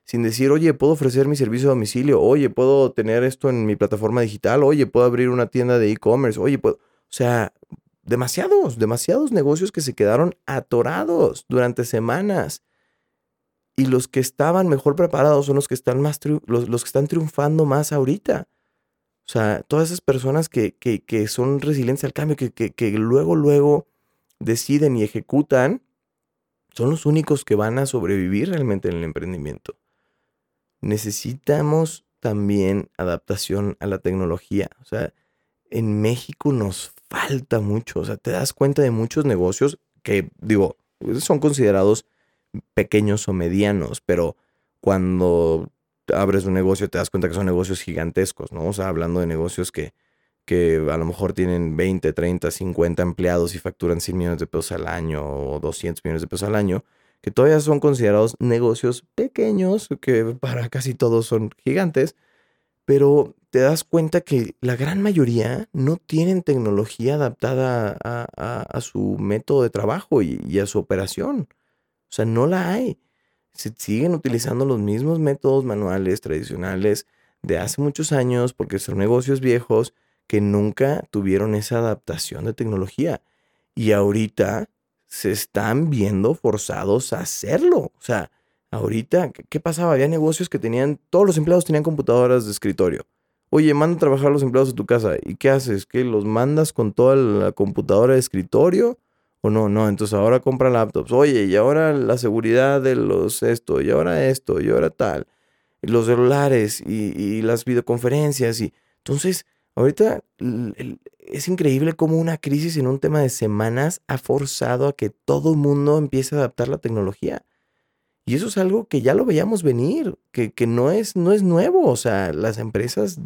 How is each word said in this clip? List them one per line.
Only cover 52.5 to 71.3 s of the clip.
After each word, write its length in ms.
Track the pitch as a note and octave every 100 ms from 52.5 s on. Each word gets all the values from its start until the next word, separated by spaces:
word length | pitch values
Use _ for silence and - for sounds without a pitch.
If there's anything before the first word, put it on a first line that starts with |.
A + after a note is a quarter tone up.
cincuenta 520 | - F#2 E2+ E2+ E2+
empleados 520 | F2 E2 F2 F2 E2+
y 40 | F2+
facturan 420 | F#2 - F2+ E2
cien 160 | - F2+
millones 240 | F2 E2
de 60 | D#2+
pesos 260 | D#2 D#2+
al 140 | F2 E2
año 360 | E2 D#2+ D#2 D2
o 340 | C#2 C#2+ D2
doscientos 420 | D2+ D#2 E2+ E2
millones 200 | - D#2+
de 60 | D#2
pesos 200 | F2+ G2+
al 60 |
año, 300 | G#2+ G2+ F#2 - _ _ _
que 100 | -
todavía 300 | - C3+ D#3
son 200 | D3 C#3+
considerados 540 | D3+ C3+ A2 G#2 A2 -
negocios 640 | B2 A#2 A#2+ A2+ B2 B2 -
pequeños, 760 | - B3+ - A3 G#3 F#3 G#3 - C#3
que 240 | - A#2+ A2+ A#2+
para 300 | C3 A#2+ A#2+
casi 240 | C3 B2+
todos 320 | A#2+ B2 A2+ A2
son 240 | A2+ G#2+ -
gigantes, 540 | - C#3+ F#3 D3 C#3+ - _ _ _ _ _ _ -
pero 500 | C#3 C#3 D3 - - _
te 80 | B2
das 260 | C3 D#3+
cuenta 380 | - E3+ D#3+ F3
que 340 | - C#3 A2+ -
la 140 | B2 A#2+
gran 260 | C#3 F#3+
mayoría 640 | G3+ F#3 B2+ A#2 G#2+ C3 A3
no 240 | D3+ C3+ E3+
tienen 440 | - D#3 E3+ F#3
tecnología 760 | E3 C3+ A2 G2+ A2 - A#2 D3
adaptada 800 | C3+ - A#2 C3 C3 B2 G#2+ -
a, 240 | - A#2+ A#2
a, 280 | - F#2 A#2
a 180 | A2 -
su 380 | A#2+ G2+ G2+ G2
método 440 | G2 G#2+ - C#3+
de 60 | A#2+
trabajo 540 | G2+ G#2 D3+ - C#3+
y, 180 | F2+ A1 G1+
y 120 | F2+
a 60 | G2+
su 120 | G#2
operación. 680 | F2+ F#2+ F#2+ - -